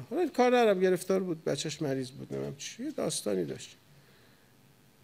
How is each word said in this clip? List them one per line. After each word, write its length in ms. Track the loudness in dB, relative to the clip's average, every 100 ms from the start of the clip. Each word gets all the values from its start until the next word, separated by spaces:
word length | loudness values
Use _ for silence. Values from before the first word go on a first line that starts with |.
| -4
حالا 180 | -2 0
کار 280 | 4 4 6
ندارم، 240 | 6 4
گرفتار 400 | 4 2 2 0
بود، 240 | 0 -4
بچه‌ش 380 | -2 -2 -4 -4
مریض 280 | -2 -2 -4
بود، 220 | -10 -8
نمی‌دونم 240 | -6 -6 -8
چی، 280 | -12 -10
یه 60 | -8
داستانی 540 | -4 -4 -4 -2 -2
داشت. 320 | -2 -6 -14 -20 _ -20 -20 -20 -20 _ _ _ _ _ _ _